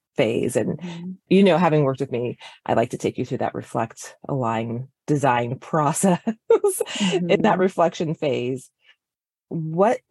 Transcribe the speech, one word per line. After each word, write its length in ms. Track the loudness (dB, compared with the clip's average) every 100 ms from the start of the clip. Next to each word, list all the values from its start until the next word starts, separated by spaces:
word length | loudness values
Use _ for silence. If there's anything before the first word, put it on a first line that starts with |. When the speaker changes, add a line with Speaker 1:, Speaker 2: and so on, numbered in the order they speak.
| _ -2
Speaker 1:
phase. 380 | 0 0 0 -2
And, 220 | -2 -4
Speaker 2:
Mm-hmm. 320 | -10 -12 -12 -14 _
Speaker 1:
you 140 | 4
know, 160 | 6 6
having 240 | 4 4
worked 160 | 2 0
with 120 | -4
me, 260 | -4 -4 -8 -16 -14 -2
I 80 |
like 160 | 0 0
to 80 | -2
take 200 | -4 -4
you 60 |
through 140 | -6 -4
that 160 | -4
reflect, 600 | -6 -6 -4 -6 -8 -20 -16 -6
align, 600 | -4 -2 -2 -4 -6 -10 _ -2
design 520 | 0 2 2 -2 -6
<laughs> 20 |
process 600 | -4 0 0 2 2 2 -2
in 60 | -8 0 2 2 -2 -6 -2 -2 0 2 2
that 120 | 4
Speaker 2:
Mm-hmm. 60 | 2
Speaker 1:
reflection 540 | 2 2 0 0 -4
phase. 560 | -2 -2 -2 -2 -6 -10 _ _ _ _ _ _ _ _
What 500 | -8 -4 2 2 2 -6